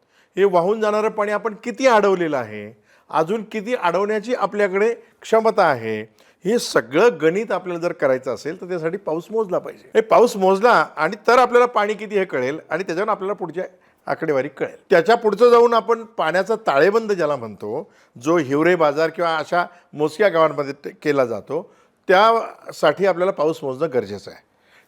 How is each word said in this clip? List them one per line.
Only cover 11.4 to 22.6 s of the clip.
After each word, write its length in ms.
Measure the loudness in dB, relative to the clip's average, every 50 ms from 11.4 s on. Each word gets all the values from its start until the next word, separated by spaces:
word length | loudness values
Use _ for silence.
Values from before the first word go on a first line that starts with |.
| 4 4 4 4 2
पाणी 280 | 2 0 -2 -2 -2 -4
किती 240 | -8 -8 -4 -4 -4
हे 60 | -2
कळेल 360 | -2 -2 -4 -4 -4 -6 -8 -8 -6
आणि 120 | -6 -6
त्याच्यावर 280 | -6 -6 -6 -4 -4 -4
आपल्याला 220 | -4 -4 -4 -6
पुढची 280 | -8 -8 -8 -10 -8 -8 -10 -10 -12 _ _ _ _ _ _
आकडेवारी 420 | -8 -6 -4 -2 -2 -2 -2 -2 -4
कळेल. 280 | -6 -8 -8 -8 -8 -12 _ 2
त्याच्या 260 | 2 4 4 4 2
पुढचं 340 | 2 2 0 2 4 4 6
जाऊन 240 | 6 6 6 4 2
आपण 300 | 0 0 0 -2 -4 -6
पाण्याचा 500 | -8 _ -4 -4 -2 0 -2 -2 -2 -4
ताळेबंद 560 | -4 -2 0 2 4 4 4 2 0 0 -2
ज्याला 240 | -2 -2 -2 -2 -4
म्हणतो, 560 | -4 -8 -12 -12 -12 -10 -8 -8 -8 -10 -12 _ _ _ _ -20 -6
जो 140 | -2 0 0
हिवरे 380 | 0 0 0 0 2 2 2 2
बाजार 360 | 4 2 2 2 0 -2 -2
किंवा 260 | -2 -2 -2 -2 -2
अशा 280 | -4 -4 -2 -2 -2 -2 -4 -8 _ _ _
मोजक्या 360 | -6 -4 -4 -2 0 0 0 2
गावांमध्ये 440 | 4 4 2 2 2 -2 -6 -6
ते 180 | -8 -10 -12 -14
केला 340 | -12 _ -2 0 2 2 0
जातो, 500 | 0 -2 -6 -8 -8 -8 -8 -8 -10 _ _ _ _ _ _ _ 2
त्यासाठी 1000 | 4 6 6 4 4 2 -2 -6 -12 -18